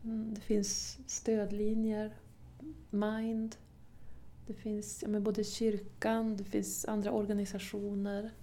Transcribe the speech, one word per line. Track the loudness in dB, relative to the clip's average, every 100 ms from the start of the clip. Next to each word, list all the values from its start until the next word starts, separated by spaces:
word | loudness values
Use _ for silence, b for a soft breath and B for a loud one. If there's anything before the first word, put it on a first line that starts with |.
Mm, | -2 -2 -2
det | -4
finns | 2 4 4 0 -4 -10 -8
stödlinjer, | -2 2 4 4 4 4 6 4 2 0 -6 -18 -18 -18 -14 -12 -12 -2
Mind. | 2 2 2 0 0 -2 -6 -18 -20 B B B B B -12 -10
Det |
finns, | -6 -2 -2 -4 -6
ja, | 0
men | 2
både | 2 2
kyrkan, | 0 2 2 2 -4 0 2 4 2 0
det |
finns | 0 0 0 -2 0
andra | 0 2
organisationer | 2 2 2 0 -4 -4 -4 -2 0 0 -2 -4 -10